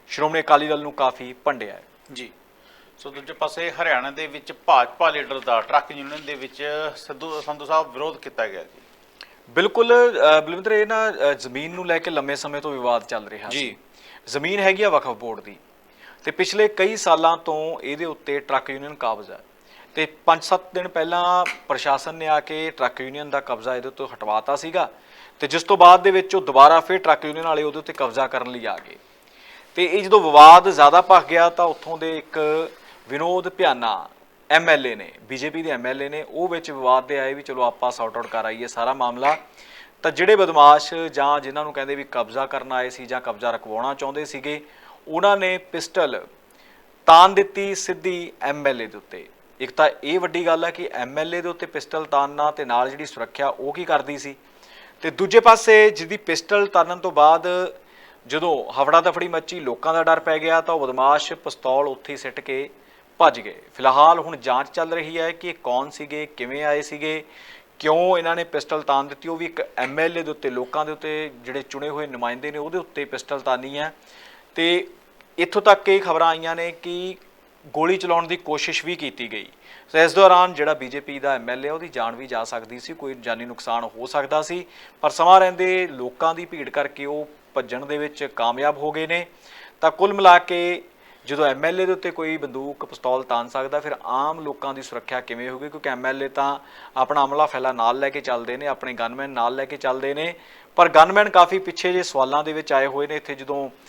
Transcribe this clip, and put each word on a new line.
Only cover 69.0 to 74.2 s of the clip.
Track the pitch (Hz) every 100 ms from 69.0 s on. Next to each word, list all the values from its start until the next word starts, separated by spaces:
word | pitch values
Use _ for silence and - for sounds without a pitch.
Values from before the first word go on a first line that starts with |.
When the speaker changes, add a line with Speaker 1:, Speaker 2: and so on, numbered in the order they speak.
| 143
Speaker 1:
ਦਿੱਤੀ। | 139 165
ਉਹ | 165
ਵੀ | -
ਇੱਕ | - - -
ਐਮ | 127 147
ਐਲ | 165 170
ਏ |
ਦੇ | 156
ਉੱਤੇ, | 151 139
ਲੋਕਾਂ | 127 123 151 151
ਦੇ |
ਉੱਤੇ, | 151 156 151 151 123
ਜਿਹੜੇ | 123 139 131
ਚੁਣੇ | 139 147
ਹੋਏ | 147 147
ਨੁਮਾਇੰਦੇ | 123 120 123 147
ਨੇ | 147
ਉਹਦੇ | 151 180
ਉੱਤੇ | - 147 139
ਪਿਸਟਲ | 131 - 143
ਤਾਨੀ | 131 127 131 143
ਹੈ। | 156 - _ -